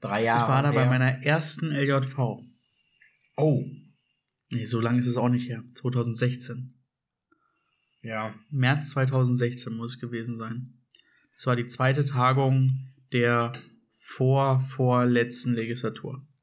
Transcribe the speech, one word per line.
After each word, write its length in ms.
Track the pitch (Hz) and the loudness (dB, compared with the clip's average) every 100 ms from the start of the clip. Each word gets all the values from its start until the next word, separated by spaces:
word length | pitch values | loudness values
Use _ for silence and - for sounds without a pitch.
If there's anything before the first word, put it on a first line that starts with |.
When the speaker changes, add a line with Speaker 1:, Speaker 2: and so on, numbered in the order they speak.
Speaker 1:
drei 220 | 104 104 | -4 0
Jahre 200 | 113 117 | 2 2
Speaker 2:
Ich 40 | 117 | 4
war 140 | 131 | 2
da 80 | 143 | 2
bei 120 | 139 | 2
Speaker 1:
her. 60 | 127 | 4
Speaker 2:
meiner 340 | 127 127 131 | 4 2 0
ersten 460 | 151 160 156 - 160 | 0 0 -2 -4 -4
L 140 | 143 143 | 0 2
J 180 | 139 | 0
V. 380 | 131 135 117 101 - _ _ _ _ _ _ _ _ - | 0 -2 -2 -4 -12 _ _ _ _ _ _ _ _ 0
Speaker 1:
Oh. 280 | 156 131 - - - _ _ _ _ _ - | 2 2 -2 -12 -20 _ _ _ _ _ -8
Speaker 2:
Nee, 160 | 117 107 | -6 -2
so 140 | 117 | -2
lange 200 | 117 123 | 2 2
ist 60 | 123 | 0
es 100 | 120 | 0
auch 140 | 120 | 2
nicht 180 | 123 123 | 0 -2
her. 160 | 117 - | -10 -12
Zweitausendsechzehn. 1040 | - 127 123 117 113 123 127 - 123 127 - _ _ _ _ _ _ _ _ _ _ _ _ | -6 -4 -2 -2 0 -2 -2 -8 -12 -12 -16 _ _ _ _ _ _ _ _ _ _ _ _
Speaker 1:
Ja. 320 | 113 110 110 107 - | -10 -8 -8 -10 -8
Speaker 2:
März 400 | 143 127 147 - | 0 2 2 -2
zweitausendsechzehn 840 | 139 131 131 123 123 120 123 117 | -2 0 2 2 2 0 -4 -8
muss 200 | 113 117 | -8 -8
es 60 | - | -10
gewesen 360 | 120 117 117 113 | -10 -8 -8 -8
sein. 380 | 113 117 127 - _ - - _ _ - | -8 -10 -12 -16 _ -20 -20 _ _ -8
Das 100 | 127 | -2
war 100 | 120 | -2
die 100 | 120 | -2
zweite 380 | - 131 135 | 0 0 2
Tagung 840 | 131 131 127 131 135 131 131 131 - - - | 0 2 2 4 4 4 2 0 -6 -20 -4
der 400 | 123 120 120 117 123 - _ _ _ | 0 2 2 0 -4 -18 _ _ _
vor-, 640 | - - 131 135 135 131 | -12 0 2 4 4 2
vorletzten 960 | 131 - 127 123 123 120 120 120 123 | 0 0 2 4 4 2 2 -2 -2
Legislatur. 720 | 117 113 117 110 - - 123 - _ | -2 -2 -4 -6 -6 -10 -12 -16 _